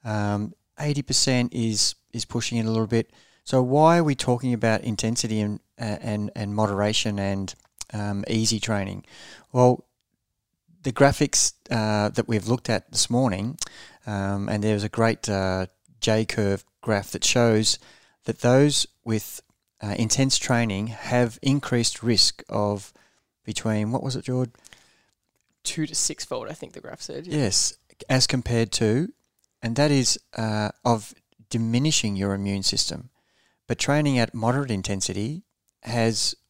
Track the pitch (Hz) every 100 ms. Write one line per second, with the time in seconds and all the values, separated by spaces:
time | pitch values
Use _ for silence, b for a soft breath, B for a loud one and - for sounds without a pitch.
0 | 113 107 104 104 107 - _ - 151 143
1 | 139 - - 127 120 - 113 107 - -
2 | _ 117 - 117 - 117 110 113 110 117
3 | - b b b - 131 127 139 160 170
4 | 156 135 - 123 127 120 117 110 - 104
5 | 110 120 117 110 104 104 _ _ 113 104
6 | 113 107 104 - 104 104 107 101 104 113
7 | 113 101 98 98 95 - _ _ - 107
8 | 104 101 - 113 113 110 - 107 95 95
9 | - B B B B 127 127 127 - _
10 | _ _ _ _ _ _ _ _ - 117
11 | 139 135 147 - - - - 117 107 107
12 | 104 - 113 110 101 123 - 110 - -
13 | - 120 131 95 107 160 B B B B
14 | - 104 98 98 98 107 107 104 104 -
15 | 113 113 - 98 95 92 92 _ _ _
16 | - 107 110 - 101 98 - _ - 104
17 | 98 - - 127 117 110 107 - b b
18 | b b - 113 120 127 147 139 - _
19 | - 110 - - _ _ _ _ 104 101
20 | 110 - 135 - - 120 113 95 107 110
21 | - 123 120 - 135 139 - 120 117 -
22 | 117 110 - - - 107 104 101 98 _
23 | b b b _ - 107 113 107 107 123
24 | 135 127 - 127 127 _ b b b b
25 | b _ _ _ _ _ - - 156 -
26 | - 147 - 123 113 - - - - -
27 | - - 175 147 120 90 - - _ _
28 | - 131 - 131 120 120 113 - 110 117
29 | 180 - _ _ _ _ 117 117 147 139
30 | 120 - _ - 113 107 104 - 123 113
31 | - - _ _ _ 120 113 120 147 151
32 | 107 98 98 98 101 98 98 - - -
33 | - _ _ _ _ _ _ - - 147
34 | 147 131 113 113 113 131 139 104 92 98
35 | - 98 107 160 - _ _ _ - 117
36 | 113 107 - - _